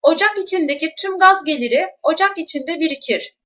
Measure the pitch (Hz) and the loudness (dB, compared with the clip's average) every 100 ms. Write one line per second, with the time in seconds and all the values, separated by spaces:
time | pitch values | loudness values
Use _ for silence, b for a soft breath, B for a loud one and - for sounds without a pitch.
0 | 277 320 415 415 381 370 302 285 311 - | 4 4 0 -2 -4 -2 -2 -2 -4 -6
1 | 392 381 - 285 294 285 240 247 370 - | -8 4 6 6 0 -2 0 0 -2 -2
2 | - 320 392 392 311 294 285 330 320 277 | -2 2 0 0 -6 -6 -4 -2 -2 -4
3 | - 202 - _ | -4 -4 -4 _